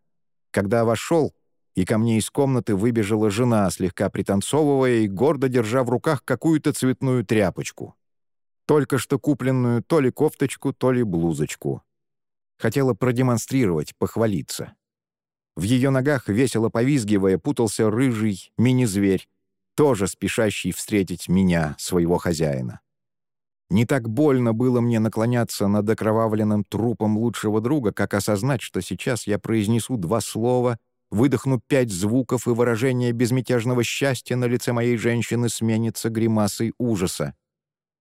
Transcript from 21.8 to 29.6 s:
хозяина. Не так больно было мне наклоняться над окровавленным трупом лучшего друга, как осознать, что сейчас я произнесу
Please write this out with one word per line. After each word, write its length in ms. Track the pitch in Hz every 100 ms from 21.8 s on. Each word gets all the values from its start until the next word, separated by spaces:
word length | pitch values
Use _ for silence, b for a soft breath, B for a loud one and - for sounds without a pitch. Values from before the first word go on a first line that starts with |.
| - 90 85 87
хозяина. 600 | 90 80 78 67 62 - _ _ _ _ _ _ _ _ _
Не 160 | 92
так 240 | 117 139 113
больно 440 | 110 156 135 117
было 280 | 110 127 123
мне 200 | 120 113
наклоняться 640 | 110 110 117 123 113 - 101
над 240 | 104 104
окровавленным 720 | 107 107 110 113 107 107 104
трупом 560 | 98 101 117 107 107 107
лучшего 420 | 117 - 107 107
друга, 300 | 117 151 107
как 240 | - 101
осознать, 480 | 101 104 104 127 123
что 180 | - 95
сейчас 460 | - 90 - 117 -
я 140 | 101
произнесу 560 | - 113